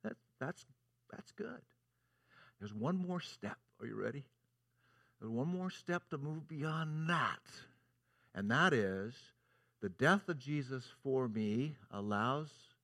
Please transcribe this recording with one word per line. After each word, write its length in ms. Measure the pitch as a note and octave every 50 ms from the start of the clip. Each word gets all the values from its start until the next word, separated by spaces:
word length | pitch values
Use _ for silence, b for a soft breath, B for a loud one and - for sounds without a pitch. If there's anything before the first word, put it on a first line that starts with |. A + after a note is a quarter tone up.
| -
That, 100 | A3 - - _ _ _ _
that's, 260 | C3 C#3+ F3+ - - _ - _ _ _ _ _ _ _
that's 200 | - - - -
good. 300 | - - - - - - - _ _ _ _ _ b b b b b b b b b b b b b b
There's 140 | G2+ G#2 G#2
one 240 | G#2+ A2+ D3 F3+
more 220 | F#3+ F3+ F3+ F3+ F3
step. 380 | - - - - - G#3 - - _ _ _ _
Are 60 | -
you 100 | A#2 A2
ready? 300 | G#2+ G2+ A2 - C#3+ C3+ - _ _ _ _ _ _ _ _ b b b b b b b b b b
There's 120 | A2 A2
one 160 | A2+ A#2 C3+
more 220 | E3+ F3 F3+ F#3 F#3
step 400 | - - - - F3 F3 - _
to 80 | E3
move 300 | C#3+ C#3 D3 D#3 D#3+ D3
beyond 640 | - D#3+ D3 C#3+ D#3+ D#3 D#3+ D#3+ D#3 D#3 D#3 D#3 D#3+
that. 300 | F3 D#3+ B2+ A2 - - _ - - - - - - _ _ _ _ _ b b b b b b b
And 180 | F#2 G2 G#2
that 220 | A#2 C#3 F3 F#3 D#3
is, 400 | A#2+ G#2 F#2+ F#2+ F#2+ G2 A2+ B2+ - - - _ b b b b b b b b b
the 80 | - G2+
death 380 | F2 - B2+ D3+ F#3+ G3+ -
of 120 | - F3 C#3
Jesus 460 | B2+ C#3 D3+ D3 C3+ B2 C3+ C3 B2 - - - _
for 240 | C#3 C3 C3 C3
me 500 | A#2+ G#2+ A2 G#2+ G#2 G#2 A#2 C3+ D#3 D3 - - -
allows 580 | - G2+ G2+ G#2 G#2 G2+ A2 B2 C3 D3 D#3 D3 - - - - - _